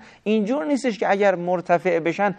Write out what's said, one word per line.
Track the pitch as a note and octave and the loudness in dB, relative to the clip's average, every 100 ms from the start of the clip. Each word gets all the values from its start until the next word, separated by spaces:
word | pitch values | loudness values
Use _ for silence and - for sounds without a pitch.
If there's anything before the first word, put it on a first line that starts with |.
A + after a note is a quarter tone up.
| - - | -14 -8
اینجور | G3+ A3 G3+ C#4 D#4 | -2 0 0 -2 -2
نیستش | C#4 C4 G3+ | -2 -2 -2
که | G3 | 0
اگر | G3 G3+ F3+ | 2 2 2
مرتفع | F3 F3+ E3+ F3 F3+ E3 | -2 -4 0 0 2 0
بشن | D#3+ D#3+ G3+ | 0 0 -2